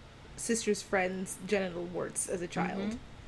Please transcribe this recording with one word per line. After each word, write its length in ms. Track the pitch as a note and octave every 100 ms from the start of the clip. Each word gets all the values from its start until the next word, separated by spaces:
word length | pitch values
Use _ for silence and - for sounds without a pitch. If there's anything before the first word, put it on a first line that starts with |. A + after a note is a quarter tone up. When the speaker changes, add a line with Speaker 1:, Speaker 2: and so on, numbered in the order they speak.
| - - - -
Speaker 1:
sister's 440 | - A3+ G#3+ G3+
friend's 540 | - G3+ F#3 F#3 F#3+ - F#3
genital 360 | G3+ F#3+ E3+
warts 440 | F3 E3+ - - -
as 140 | -
a 40 | F3
child. 320 | - F3+ G3
Speaker 2:
Mm-hmm. 160 | G#3 A#3+ - -